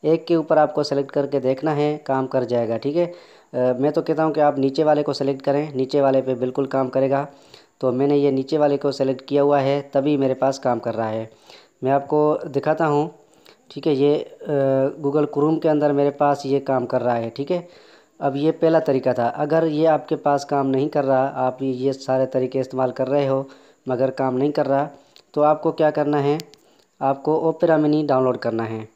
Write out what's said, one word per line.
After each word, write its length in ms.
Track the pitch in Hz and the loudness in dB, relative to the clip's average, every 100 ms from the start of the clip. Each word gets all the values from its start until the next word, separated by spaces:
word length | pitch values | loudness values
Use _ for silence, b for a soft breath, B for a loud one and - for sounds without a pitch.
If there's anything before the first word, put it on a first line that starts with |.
| 156 | 2
एक 200 | 160 - | 0 2
के 100 | 170 | 0
ऊपर 220 | 156 156 | 2 4
आपको 260 | 151 151 | 4 2
सिलेक्ट 280 | 147 139 139 | 0 -2 -2
करके 280 | - 139 135 | -2 -2 0
देखना 320 | 127 131 160 | 0 -2 -2
है, 260 | 147 147 151 | 0 0 -2
काम 300 | - 135 131 | -2 -2 0
कर 160 | 135 | -2
जाएगा। 340 | 120 120 117 113 | 0 -2 0 -2
ठीक 180 | 139 156 | -2 -2
है, 100 | 175 | -2
अ, 80 | 175 B B B | -4 B B B
मैं 380 | 123 127 123 143 | -2 0 2 0
तो 100 | 147 | 0
कहता 220 | 160 151 | -2 0
हूँ 100 | 160 | 0
कि 80 | 151 | 2
आप 180 | 147 139 | 2 2
नीचे 240 | 135 135 | 0 2
वाले 200 | 151 147 | 2 2
को 100 | 147 | 0
सिलेक्ट 280 | 139 135 135 | -2 -2 -2
करें, 320 | 139 143 151 135 | 0 -2 -2 -4
नीचे 260 | 131 143 | 0 2
वाले 200 | 139 131 | 4 2
पे 140 | 131 127 | 0 -2
बिल्कुल 300 | 127 127 135 | -2 -2 -2
काम 240 | 135 131 | -2 -2
करेगा। 380 | 135 135 139 143 B B B B _ | 0 0 0 -2 B B B B _
तो 100 | 131 | -2
मैंने 260 | 123 143 143 | 0 2 4
ये 140 | 143 | 2
नीचे 260 | 135 135 151 | 0 -2 0
वाले 200 | 147 143 | 2 2
को 140 | 143 | -2
सिलेक्ट 340 | 131 135 131 - | -2 -2 -2 -2
किया 160 | 143 | 2
हुआ 180 | 143 143 | 4 2
है, 320 | 135 143 143 | 2 0 -2
तभी 240 | 143 139 147 | -2 0 0
मेरे 160 | 135 | 0
पास 260 | 131 135 135 | 0 0 0
काम 200 | 131 120 | -2 -2
कर 140 | 120 | -4
रहा 160 | 107 113 | -4 -4
है। 220 | 110 110 B B B B _ | -4 -8 B B B B _
मैं 80 | 131 | 0
आपको 480 | 139 139 151 151 151 165 | 0 2 2 2 0 -2
दिखाता 380 | 139 151 156 165 | -4 -2 0 2
हूँ। 260 | 147 160 - _ b b b _ | 0 -2 -8 _ b b b _
ठीक 160 | - 151 | -6 -2
है, 80 | 135 | 2
ये, 220 | 143 147 | 2 2
अ, 300 | - - - 147 135 135 135 147 | -2 -14 -4 0 2 2 0 -2
Google 260 | 143 147 147 147 | -2 0 0 0
Chrome 240 | 147 160 | 0 2
के 80 | 160 | 2
अंदर 220 | 151 147 | 2 2
मेरे 180 | 143 143 | 2 0
पास 360 | 139 143 143 139 | 2 0 0 0
ये 140 | 139 | -2
काम 260 | 135 131 127 | 0 -2 0
कर 160 | 127 | -2
रहा 140 | 120 117 | 0 -2
है। 140 | 113 | -4
ठीक 220 | - 143 | -8 -4
है, 160 | 175 170 B B B B _ | -4 -6 B B B B _
अब 140 | 143 139 | -4 0
ये 160 | 151 | -2
पहला 280 | 160 165 160 | 2 2 2
तरीका 340 | - 135 131 | 2 0 0
था। 140 | 123 117 | 0 -2
अगर 380 | - 147 160 165 | -2 0 0 0
ये 200 | 151 160 | 2 2
आपके 300 | 151 - 147 | 2 0 -4
पास 300 | 147 143 143 | 0 -2 0
काम 220 | 143 135 | -2 0
नहीं 220 | 135 147 | 0 0
कर 160 | 147 135 | 0 2
रहा, 220 | 131 135 | 2 0
आप 300 | 139 127 127 | -2 -4 -2
ये 320 | 135 127 131 | -6 -2 -2
सारे 320 | 135 - 131 131 | -4 -2 0 0
तरीके 340 | 131 127 131 | -2 -2 -2
इस्तेमाल 320 | 127 131 131 | -4 -2 -4
कर 160 | 123 127 | -2 -2
रहे 200 | 143 139 | 0 0
हो 200 | 135 135 B B B - | -2 -4 B B B -6
मगर 240 | 123 131 | -2 -2
काम 240 | 131 131 127 | 0 -2 0
नहीं 160 | 143 | 0
कर 140 | 147 135 | 0 0
रहा, 240 | 139 151 B B B _ | 0 -2 B B B _
तो 80 | - | 0
आपको 300 | 147 151 165 | 2 2 0
क्या 200 | 156 156 | 0 0
करना 260 | 151 147 147 | 2 0 0
है, 220 | 143 151 - b b b b _ | 0 0 -4 b b b b _
आपको 580 | 135 135 - 156 160 156 | -2 -2 0 0 0 0
Opera 260 | 170 156 151 | 2 4 4
Mini 220 | 151 151 | 2 2
डाउनलोड 300 | 131 131 123 | 2 2 0
करना 260 | - 113 | -4 -4
है। 260 | 110 110 110 | -4 -6 -10